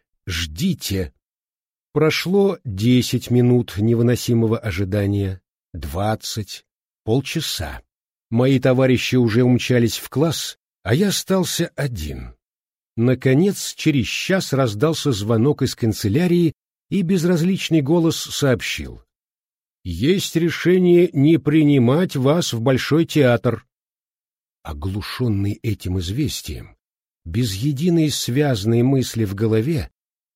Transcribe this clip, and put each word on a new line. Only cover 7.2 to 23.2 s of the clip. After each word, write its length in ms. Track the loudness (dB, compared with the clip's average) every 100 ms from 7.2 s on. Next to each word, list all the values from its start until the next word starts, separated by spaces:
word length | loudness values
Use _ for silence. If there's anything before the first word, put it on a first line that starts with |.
| -2 -6 -6 -8 -8 -12 -18 _ _ _ -4
Мои 320 | 0 2 4
товарищи 560 | 2 2 4 2 2 2
уже 260 | 2 4
умчались 540 | 4 2 2 2 2 -2
в 140 | -6
класс, 480 | -2 -2 -2 -8 -14 _ _
а 100 | -2
я 140 | 0 2
остался 640 | -2 0 0 0 -2 -6
один. 600 | -4 -6 -4 -8 -10 -14 -18 _ _ _ _ _
Наконец, 800 | 0 2 2 2 4 2 0 -8
через 320 | -4 0 0 0
час 460 | -4 -2 -2 0
раздался 580 | 0 0 0 -2 0 -2
звонок 520 | -2 0 2 2 2
из 120 | -2
канцелярии, 760 | -2 -2 -2 0 0 2 2 2 -2 _ _ -6
и 120 | -4
безразличный 800 | 0 0 2 0 0 -2 0 0
голос 360 | 2 2 2 0
сообщил: 840 | -6 -2 0 0 -2 -8 -10 -16 _ _ _ _ _ _ _ _
«Есть 540 | -10 -2 0 0 0 -2
решение 720 | -2 -2 0 2 6 4 4
не 260 | 4 4 4
принимать 800 | 2 2 4 4 4 2 0 0
вас 360 | 0 0 -2
в 80 | -2
Большой 460 | 0 0 0 0 2
театр». 600 | 2